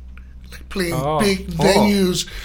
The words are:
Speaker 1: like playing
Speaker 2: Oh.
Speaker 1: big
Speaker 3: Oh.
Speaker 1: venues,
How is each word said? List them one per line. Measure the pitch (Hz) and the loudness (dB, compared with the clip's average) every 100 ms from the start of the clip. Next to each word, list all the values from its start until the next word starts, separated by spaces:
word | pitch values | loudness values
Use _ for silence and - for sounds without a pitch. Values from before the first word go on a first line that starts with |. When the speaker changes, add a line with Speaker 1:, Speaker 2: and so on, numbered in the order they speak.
| - - - - - | -16 -18 -18 -18 -18
Speaker 1:
like | - - | -18 -8
playing | 202 175 | -4 -2
Speaker 2:
Oh. | 131 139 156 | 0 0 2
Speaker 1:
big | 202 190 185 165 | 2 0 -4 0
Speaker 3:
Oh. | |
Speaker 1:
venues, | 196 196 208 202 185 175 - - | 4 6 4 4 2 0 -6 -10